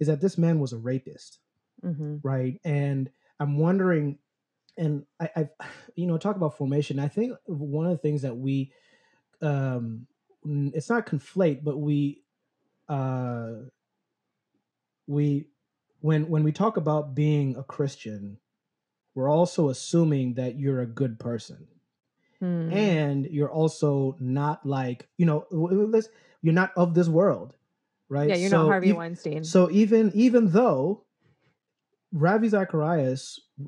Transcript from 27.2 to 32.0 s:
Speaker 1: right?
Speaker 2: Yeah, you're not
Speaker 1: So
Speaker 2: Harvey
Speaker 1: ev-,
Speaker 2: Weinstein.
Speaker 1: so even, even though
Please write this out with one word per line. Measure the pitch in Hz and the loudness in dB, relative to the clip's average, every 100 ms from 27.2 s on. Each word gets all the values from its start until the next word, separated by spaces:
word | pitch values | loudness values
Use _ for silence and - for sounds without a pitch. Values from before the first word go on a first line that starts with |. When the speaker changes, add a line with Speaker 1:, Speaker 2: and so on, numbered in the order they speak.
| 196 107 117 _ _ _ _ _ - | 4 2 -6 _ _ _ _ _ -6
Speaker 1:
right? | 139 147 | -2 0
Speaker 2:
Yeah, | 175 | 2
you're | 190 | 2
not | 170 | 4
Speaker 1:
So | 156 | 4
Speaker 2:
Harvey | 185 190 | 4 4
Speaker 1:
ev-, | 170 | 2
Speaker 2:
Weinstein. | 165 175 165 156 | -2 -8 -8 -8
Speaker 1:
so | 160 185 175 | 2 4 6
even, | 196 214 226 214 | 4 4 4 4
even | 208 247 233 208 | 4 4 6 4
though | 190 247 135 156 220 _ _ _ _ _ _ _ _ _ _ | 4 4 2 0 -4 _ _ _ _ _ _ _ _ _ _